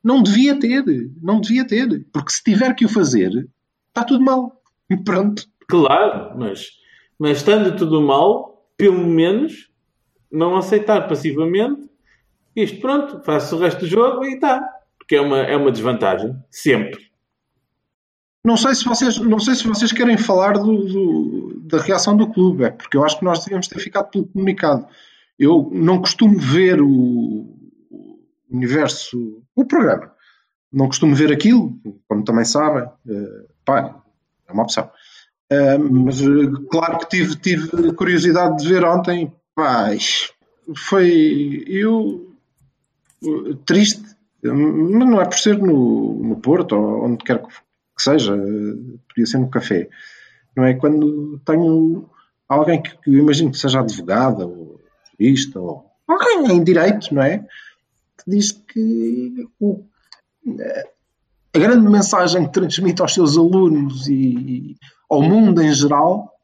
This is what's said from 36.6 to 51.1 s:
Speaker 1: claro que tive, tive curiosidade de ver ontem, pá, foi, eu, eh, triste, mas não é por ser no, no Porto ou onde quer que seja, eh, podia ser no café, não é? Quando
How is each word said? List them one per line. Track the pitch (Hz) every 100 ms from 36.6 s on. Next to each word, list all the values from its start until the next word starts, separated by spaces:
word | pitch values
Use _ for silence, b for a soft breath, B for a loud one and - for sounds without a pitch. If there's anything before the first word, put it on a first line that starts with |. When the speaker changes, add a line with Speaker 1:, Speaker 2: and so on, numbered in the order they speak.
| -
Speaker 1:
claro | 165 165 165
que | -
tive, | 185 165 151
tive | - 160 160 170 165
curiosidade | - 175 175 170 165 175 156
de | 151
ver | 185
ontem, | 170 180 180 175 156 _ _ -
pá, | 147 120 107 107 - - - _ _ _ - 147
foi, | - 196 180 165 156 143 143 139 -
eu, | 190 214 226 208 180 - _ _ _ _ _ _ _ _ _
eh, | 156 151 120 139 -
triste, | 180 208 - - _ _ _
mas | 120 135 151 156 165 220 254
não | 208
é | 180
por | -
ser | 214 202
no, | 190 143 120 113 110 110
no | 113 107
Porto | 123 170 - 104
ou | 104 110 120
onde | 117
quer | - 117
que | - - _ _ _ -
seja, | - 151 110 101
eh, | 98 107 104 113 127 123 _
podia | - 113
ser | 127
no | 127
café, | 120 - 92 - B B B B B _ -
não | 127
é? |
Quando | 127 147 151 147